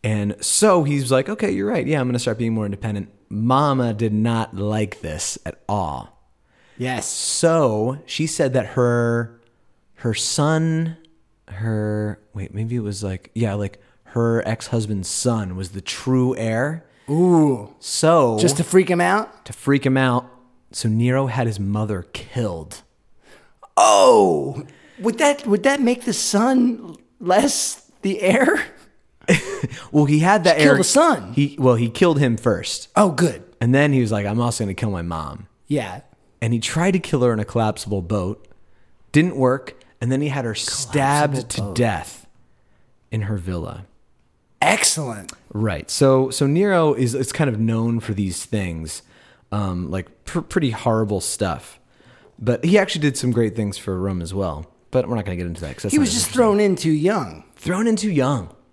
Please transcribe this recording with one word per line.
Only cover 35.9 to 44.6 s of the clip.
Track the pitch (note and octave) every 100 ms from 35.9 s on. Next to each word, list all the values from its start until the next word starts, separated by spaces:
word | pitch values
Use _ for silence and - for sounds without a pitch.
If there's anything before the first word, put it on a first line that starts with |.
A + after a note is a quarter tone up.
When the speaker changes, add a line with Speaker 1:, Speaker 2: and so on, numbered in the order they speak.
| F#2 _ _ _ _
Speaker 1:
And | A2+
he | A#2
tried | - D#3+ F3+
to | F#3+
kill | - C#3+
her | B2
in | A2
a | G#2
collapsible | A#2 A2 - - G2
boat. | F2 G#2 F#2 G#2+ - - - - _ _ _
Didn't | D3 F3 C#3
work. | B2+ C3+ - - _ _
And | A#2+
then | C3
he | D3
had | C#3 A#2
her | G#2
stabbed | - - - C#3+ C3+ D3 D3
Speaker 2:
Collapsible | C3+ A#2 -
Speaker 1:
to |
Speaker 2:
boat. | G3+ F3+
Speaker 1:
death | A#2 F2+ - - - _ _ _ _ _ _ _ _
in | A2
her | G2+ G#2
villa. | F2 F2+ - - G2 _ _ _ _ _ _ _